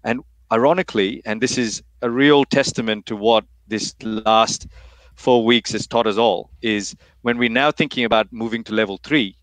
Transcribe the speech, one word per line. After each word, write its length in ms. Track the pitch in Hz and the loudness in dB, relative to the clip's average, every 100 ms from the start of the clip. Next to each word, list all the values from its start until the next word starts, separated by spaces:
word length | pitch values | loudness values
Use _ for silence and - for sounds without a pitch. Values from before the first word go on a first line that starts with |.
And 180 | 110 123 - _ _ | -4 -6 -8 _ _
ironically, 680 | 113 135 175 180 110 98 127 | 2 2 2 0 0 0 -2
and 160 | 113 107 | -8 -4
this 180 | 123 131 | -2 -2
is 240 | 117 - _ _ | -4 -6 _ _
a 80 | 120 | -4
real 340 | 120 143 143 | 2 4 4
testament 640 | 135 139 135 - 113 107 - | 4 0 0 -4 -4 -4 -6
to 100 | 107 | -2
what 280 | 107 113 - _ _ | 2 2 0 _ _
this 260 | 107 - - | -6 -6 -10
last 640 | 113 110 110 110 113 - - - - - - | -8 -4 2 4 2 -2 -10 -20 -20 -20 -20
four 300 | - - 123 | -6 2 2
weeks 280 | 113 120 - | 4 2 0
has 140 | 107 - | -8 -2
taught 200 | 117 113 | -2 0
us 120 | 101 | 2
all, 320 | 117 90 - - | 0 0 -8 -8
is 340 | 117 104 98 - _ _ | -4 -2 -4 -14 _ _
when 160 | 120 120 | -4 0
we're 100 | 120 | 0
now 220 | 120 147 | 2 0
thinking 340 | - 156 - | 0 -4 -2
about 280 | 117 110 104 | 0 0 -2
moving 320 | 113 113 113 | -6 -6 -6
to 100 | - | -4
level 240 | 110 104 95 | -2 -2 -4
three 340 | - 156 101 - | -2 -2 -2 -8